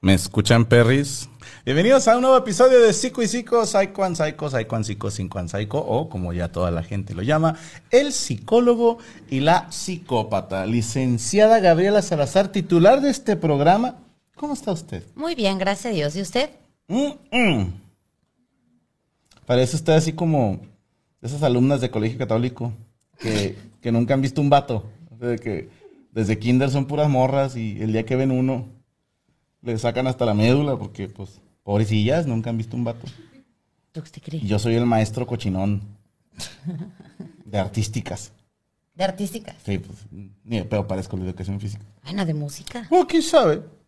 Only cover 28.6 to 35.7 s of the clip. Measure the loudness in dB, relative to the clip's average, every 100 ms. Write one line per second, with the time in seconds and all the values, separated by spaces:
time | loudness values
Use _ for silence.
28.6 | -8 -18 _ _ _ _ _ _ _ _
29.6 | -8 -4 -2 -2 -4 0 0 2 2 2
30.6 | 0 -4 -6 -10 -12 -12 -18 -18 _ _
31.6 | -4 -2 0 0 2 0 0 -4 -4 -6
32.6 | -6 -6 -6 -8 -14 -20 -20 -20 _ _
33.6 | _ _ _ -18 -18 -18 -12 -8 -2 0
34.6 | 2 2 2 2 0 -2 -6 -4 -4 -2
35.6 | -2